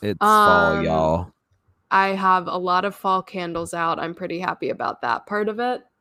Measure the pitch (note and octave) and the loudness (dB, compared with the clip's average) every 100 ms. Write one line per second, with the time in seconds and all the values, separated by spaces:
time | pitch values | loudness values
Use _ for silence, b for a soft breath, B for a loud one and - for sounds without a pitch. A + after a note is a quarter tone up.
0 | G#3 F#3 G#3 G#3+ G#3 G3+ G3 E3 D#2+ D#2+ | -6 0 4 6 6 4 4 0 0 2
1 | D#2+ E2 F2 _ _ _ _ _ _ F#3+ | 2 0 -2 _ _ _ _ _ _ 0
2 | G3 F#3+ F#3+ F#3 F3 F3+ F3+ F3+ G3+ F#3 | 0 0 2 2 0 -4 0 0 0 -4
3 | F#3+ F#3+ F#3 F#3+ F3 E3+ E3+ E3+ E3 D#3+ | -2 -2 -2 -8 -6 -6 -6 -4 -2 -2
4 | E3 E3+ F3+ E3 F3+ - - - - - | -4 -8 -8 -6 -6 -4 -4 -4 -4 -4
5 | A#2+ A2+ - G#3 G#3+ G#3+ B3 B3 - _ | -2 -4 -2 -4 -2 -2 -4 -4 -8 _